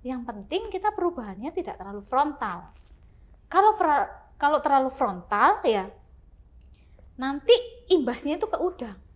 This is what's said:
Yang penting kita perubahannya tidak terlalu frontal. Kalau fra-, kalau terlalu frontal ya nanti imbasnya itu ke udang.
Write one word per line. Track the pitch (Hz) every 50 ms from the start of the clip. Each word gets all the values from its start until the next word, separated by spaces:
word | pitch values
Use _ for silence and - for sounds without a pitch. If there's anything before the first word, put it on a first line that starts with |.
Yang | - 247 262 247 240
penting | - 208 208 196 - 302 392 453
kita | 440 392 370 381 415
perubahannya | 415 - 359 349 339 269 226 202 190 196 226 311
tidak | - 370 - - -
terlalu | - 185 196 202 202 202
frontal. | - 254 262 294 302 294 - 226 208 175 175 175 - - - - - - - - - - - - - - - _
Kalau | _ 311 370 403 427 427
fra-, | 427 359 320 294 220 196 - - - - _ -
kalau | - - 285 302 285
terlalu | 294 302 277 269 262 262
frontal | 262 - 269 233 185 180 - - 208 208 233 302 415 - -
ya | 277 220 202 185 202 - - - - - - - - - - - - - - - - - - - - - - - - -
nanti | - 254 269 277 294 - - 480 466 494 - - - -
imbasnya | - 370 330 254 233 247 - - 285 302
itu | 330 440
ke | 427 - -
udang. | 320 359 359 - 254 220 196 - - - -